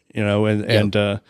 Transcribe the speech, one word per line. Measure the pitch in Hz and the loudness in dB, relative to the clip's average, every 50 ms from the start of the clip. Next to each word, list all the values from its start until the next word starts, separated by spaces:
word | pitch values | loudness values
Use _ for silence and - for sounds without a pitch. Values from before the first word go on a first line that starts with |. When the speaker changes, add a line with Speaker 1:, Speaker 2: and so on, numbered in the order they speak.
| _ _ - | _ _ -6
Speaker 1:
you | 110 104 | -4 -2
know, | 104 101 104 107 | 0 0 0 2
and, | 107 107 104 104 | 0 0 -2 0
Speaker 2:
Yep. | - | 0
Speaker 1:
and, | 113 107 107 101 101 | 2 2 2 2 0
uh, | 104 101 101 101 101 - _ | 0 0 -2 -2 -6 -8 _